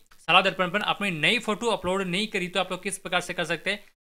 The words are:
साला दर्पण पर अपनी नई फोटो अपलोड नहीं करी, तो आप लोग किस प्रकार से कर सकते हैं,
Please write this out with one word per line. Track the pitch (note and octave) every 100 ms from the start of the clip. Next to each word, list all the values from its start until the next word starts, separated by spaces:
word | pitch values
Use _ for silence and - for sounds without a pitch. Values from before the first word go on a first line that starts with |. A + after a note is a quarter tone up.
| _ -
साला | - F3+
दर्पण | F#3+ F3 F#3
पर | G3+
अपनी | - D#3 G3+
नई | D#3+ D#3+ A#3
फोटो | - G#3 A#3
अपलोड | F#3+ F3+ F#3+
नहीं | F#3 F3 G#3+
करी, | G3 F3+
तो | F#3+
आप | F#3
लोग | F3+
किस | G3+ -
प्रकार | F#3 F3+
से | F3
कर | F3
सकते | E3 D#3+ F#3
हैं, | G3+ - _